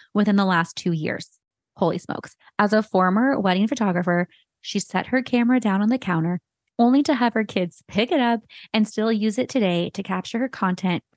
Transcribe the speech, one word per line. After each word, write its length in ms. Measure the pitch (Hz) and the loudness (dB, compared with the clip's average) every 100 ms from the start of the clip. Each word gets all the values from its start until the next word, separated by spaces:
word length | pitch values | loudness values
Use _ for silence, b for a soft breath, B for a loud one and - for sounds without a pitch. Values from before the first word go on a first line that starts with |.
| b | b
within 220 | 208 208 202 | 0 2 2
the 100 | 190 | 2
last 280 | 170 170 | 0 -2
two 180 | - 180 | -4 -4
years. 460 | 165 151 - - - _ _ _ - | -2 -4 -6 -10 -20 _ _ _ -2
Holy 220 | 170 - | -2 -2
smokes. 360 | - - - - b - | -6 -10 -12 -20 b -2
As 140 | 208 | 2
a 100 | 220 | 2
former 560 | 214 190 185 202 262 254 | 2 2 2 2 2 2
wedding 300 | 190 185 214 | 0 2 0
photographer, 580 | 294 208 175 175 175 180 b b _ | 0 -2 0 0 0 -2 b b _
she 160 | - 196 | -8 -6
set 300 | - 185 - | -4 -6 -2
her 140 | 254 | -4
camera 380 | 254 240 240 254 | 0 0 2 2
down 220 | 214 190 | 2 0
on 80 | 214 | 0
the 80 | 254 | 0
counter 420 | 190 170 165 175 _ _ _ - | 0 -2 0 -4 _ _ _ 2
only 240 | 240 269 | 4 4
to 120 | 294 | 2
have 180 | 254 240 | 2 0
her 100 | 226 | 0
kids 400 | 208 196 180 - - | -2 -2 -4 -8 -6
pick 240 | 196 240 | -2 0
it 80 | 311 | 2
up 220 | 240 226 - B B | 2 0 -4 B B
and 120 | 220 214 | 0 0
still 240 | - 220 | 0 0
use 280 | 220 214 214 | 0 0 -2
it 100 | 254 | -2
today 400 | 269 190 175 175 | 0 2 0 -2
to 80 | - | -6
capture 360 | 190 185 - 226 | -6 -6 -6 -6
her 80 | 254 | -6
content 560 | - 185 180 185 175 - | -2 -2 0 -2 -2 -6